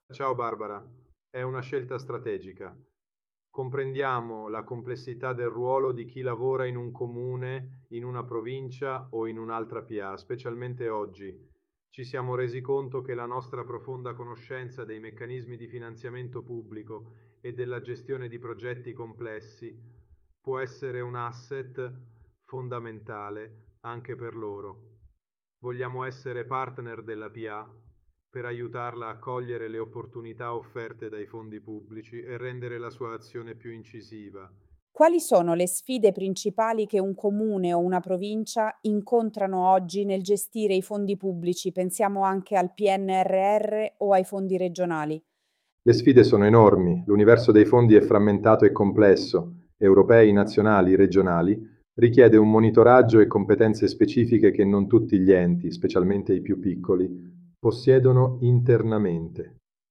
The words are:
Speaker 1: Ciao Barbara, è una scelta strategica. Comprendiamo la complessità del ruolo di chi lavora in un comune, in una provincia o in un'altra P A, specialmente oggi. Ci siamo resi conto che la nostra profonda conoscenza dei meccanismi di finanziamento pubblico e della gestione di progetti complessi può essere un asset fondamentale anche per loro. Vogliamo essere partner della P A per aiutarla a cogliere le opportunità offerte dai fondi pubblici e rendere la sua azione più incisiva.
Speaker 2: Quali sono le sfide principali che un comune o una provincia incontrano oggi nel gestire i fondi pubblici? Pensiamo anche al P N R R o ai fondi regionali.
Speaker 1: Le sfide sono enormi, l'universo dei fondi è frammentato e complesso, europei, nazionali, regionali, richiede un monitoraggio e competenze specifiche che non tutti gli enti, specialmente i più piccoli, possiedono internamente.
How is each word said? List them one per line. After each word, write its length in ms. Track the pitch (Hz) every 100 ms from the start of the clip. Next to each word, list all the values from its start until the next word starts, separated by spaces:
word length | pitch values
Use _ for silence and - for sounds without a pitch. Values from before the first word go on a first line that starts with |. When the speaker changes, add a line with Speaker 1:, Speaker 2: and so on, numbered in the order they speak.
| _
Speaker 1:
Ciao 240 | 127 135
Barbara, 480 | 123 117 107 107 101 131 123 _ _ _
è 140 | 127
una 180 | 127 127
scelta 380 | 127 139 123 123
strategica. 760 | 135 117 113 98 92 95 92 - _ _ _ _ _ _ _
Comprendiamo 960 | - 131 135 135 135 139 123 117 110 107
la 160 | 110
complessità 720 | 110 123 123 120 - 120 131
del 160 | 120 120
ruolo 420 | 113 123 135 135
di 140 | 120
chi 160 | 123 131
lavora 440 | 127 117 127 131
in 120 | 127 123
un 160 | 120
comune, 960 | 123 120 120 127 127 127 131 131 - _
in 160 | 117
una 200 | 123 123
provincia 840 | 120 113 113 131 131 127 139 131 131
o 160 | 113 113
in 100 | 110
un'altra 460 | 113 113 113 117
P 160 | 113 107
A, 160 | 98 95
specialmente 720 | - 123 127 117 123 123 117
oggi. 480 | 107 101 95 98 90 _ _ _ _ _
Ci 160 | -
siamo 320 | 127 131 127 123
resi 240 | 123 127
conto 400 | 127 139 135 131
che 140 | 127
la 120 | 120 120
nostra 380 | 127 127 127
profonda 500 | 120 117 - 127 123
conoscenza 680 | 117 117 113 - 131 123 127
dei 160 | 110 110
meccanismi 560 | 110 107 120 127 117 117
di 100 | 113
finanziamento 800 | 120 117 113 123 123 123 123
pubblico 720 | 123 117 110 107 110 110 - _ _ _
e 120 | 123
della 280 | 117 123 120
gestione 480 | 117 120 120 131 123
di 100 | 117
progetti 540 | 120 107 123 123 123
complessi 840 | 113 113 110 117 107 110 _ 117 - - _ _ _ _ _
può 200 | - 131
essere 400 | 131 - 135 123
un 160 | 123 123
asset 760 | 120 123 - 135 131 131 123 127 120 113 _ _
fondamentale 1300 | _ 131 127 120 117 110 107 107 104 107 110 110 _ _
anche 340 | 113 117 127
per 220 | 117 117 113
loro. 600 | 104 101 101 110 110 _ _ _ _ _ _ _
Vogliamo 420 | 123 123 127 127
essere 400 | 131 131 131 123
partner 580 | 117 131 127 127 120 113
della 260 | 110 107 107
P 160 | 113 110
A 180 | 107 107 113 _ _ _ _ _
per 140 | 127
aiutarla 640 | 120 120 117 120 120 117 113
a 100 | 110
cogliere 500 | 131 127 123 117 113
le 100 | 113
opportunità 760 | 113 117 107 117 113 110 120
offerte 540 | 117 113 123 113 113 110
dai 160 | 107
fondi 380 | 101 113 110 107
pubblici 580 | 107 107 104 110 107 117
e 160 | - 120
rendere 400 | 127 127 123 120
la 140 | 117
sua 240 | 120 117
azione 400 | 113 113 120 117
più 180 | 113 117
incisiva. 800 | 113 110 117 101 110 101 98 92 _ _ _ _
Speaker 2:
Quali 280 | - 320 339
sono 360 | - 196 175
le 120 | 170 180
sfide 460 | - - 254 208
principali 760 | 190 190 185 214 196 226 220 208
che 120 | 202
un 140 | 196
comune 580 | 190 202 208 220 196 175
o 60 | 175
una 220 | 180 180
provincia 760 | 180 180 202 214 214 233 214 -
incontrano 880 | 220 208 202 240 226 214 196 190 180
oggi 340 | 190 175 190
nel 160 | 202 196
gestire 520 | 185 202 - 226 208
i 80 | 190
fondi 340 | 185 208 202 196
pubblici? 560 | 190 170 175 180 185
Pensiamo 500 | 185 185 - 202 202
anche 320 | 190 190 185
al 200 | 196 180
P 80 | - 202
N 220 | 196 190
R 220 | 190 185 190 196 214
R 320 | 208 214 214 -
o 160 | 202
ai 120 | 190
fondi 340 | 190 196 190 185
regionali. 600 | 185 170 175 160 151 156 _ _ _ _ _ _
Speaker 1:
Le 120 | 120
sfide 280 | 117 123 127
sono 220 | - 113
enormi, 600 | 104 113 107 90 90 85 -
l'universo 440 | 104 104 117 -
dei 140 | 107
fondi 300 | 104 123 117
è 80 | 107
frammentato 640 | - 104 104 101 110 110 104
e 60 |
complesso, 960 | 101 101 92 104 90 - 90 85 - _ -
europei, 520 | 98 95 95 117 107
nazionali, 640 | 101 101 107 107 104 92 95
regionali, 640 | 98 92 92 85 87 113 - _ _
richiede 420 | - 117 120 117 110
un 140 | 107
monitoraggio 720 | 110 110 113 117 127 120 110
e 60 | 101
competenze 640 | 104 98 101 110 110 98
specifiche 600 | - 101 120 117 113 104
che 160 | 95 98
non 200 | 101 98
tutti 320 | 117 117 101
gli 140 | 92
enti, 400 | 92 87 87 87
specialmente 640 | 87 98 92 90 101 95
i 80 | 92
più 180 | 95 95
piccoli, 760 | 98 87 87 92 92 - - - - _
possiedono 800 | 113 107 135 131 127 127 127 127
internamente. 1120 | 123 123 120 117 110 107 98 85 82 - - - _ _ _